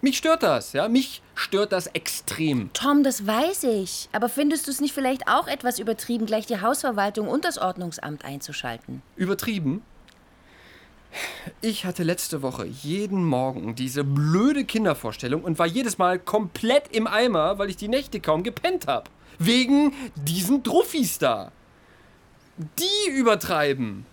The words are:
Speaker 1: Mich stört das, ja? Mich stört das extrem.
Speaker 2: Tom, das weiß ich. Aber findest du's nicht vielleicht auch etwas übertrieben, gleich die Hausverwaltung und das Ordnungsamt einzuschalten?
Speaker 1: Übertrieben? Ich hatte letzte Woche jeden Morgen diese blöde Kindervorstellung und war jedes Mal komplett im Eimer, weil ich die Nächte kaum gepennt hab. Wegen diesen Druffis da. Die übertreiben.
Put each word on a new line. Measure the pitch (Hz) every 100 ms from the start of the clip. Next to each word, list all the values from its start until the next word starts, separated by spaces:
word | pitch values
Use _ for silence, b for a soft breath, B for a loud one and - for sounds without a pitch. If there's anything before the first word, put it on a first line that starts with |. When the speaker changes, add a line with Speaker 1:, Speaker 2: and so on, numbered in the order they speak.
Speaker 1:
Mich | 262 262
stört | 320 320
das, | 208 131 -
ja? | 143 196
Mich | 240 262 - -
stört | - - 190 208
das | 185 170
extrem. | 165 - - - - 160 131 98
Speaker 2:
Tom, | - 262 294
das | 277 - 202
weiß | 220 311 392
ich. | 269 214 185 - -
Aber | 220 233
findest | 262 294 311 -
du's | 269
nicht | 285
vielleicht | 285 262 262 -
auch | 247 359
etwas | 277 254 240
übertrieben, | 226 220 - 240
gleich | 220 214 208
die | 220
Hausverwaltung | 208 277 285 214 202 208 208
und | 269
das | 349 -
Ordnungsamt | 185 180 175 160 - 147
einzuschalten? | - 139 - 143 127 117 - 127 - -
Speaker 1:
Übertrieben? | 185 196 - 208 151 123 - - - - _ B B B B B B B - B B B B -
Ich | 220 208
hatte | 185 175
letzte | 165 180 - 156
Woche | 135 127
jeden | 92 123 143 185 208 190
Morgen | 170 127 131 127 95
diese | 117 131 131
blöde | 139 143 147 175 247 285
Kindervorstellung | - 226 208 147 117 - 123 151
und | 175 160
war | 170
jedes | 180 240 190
Mal | 180 180
komplett | - 214 196 - 226 269 -
im | 220 220
Eimer, | 202 247 185 156 101
weil | -
ich | -
die | 208
Nächte | 247 277 208
kaum | 160 156
gepennt | 190 240 339 370 -
hab. | 123 - _ B B
Wegen | 170 240 247 277 294 277 254
diesen | - 143 170 180 277
Druffis | 226 330 - 320 208 -
da. | 143 110 95 - - b b b b b b - _ -
Die | 156 - 359 403 403
übertreiben. | 269 233 208 - 170 147 135 113 98 107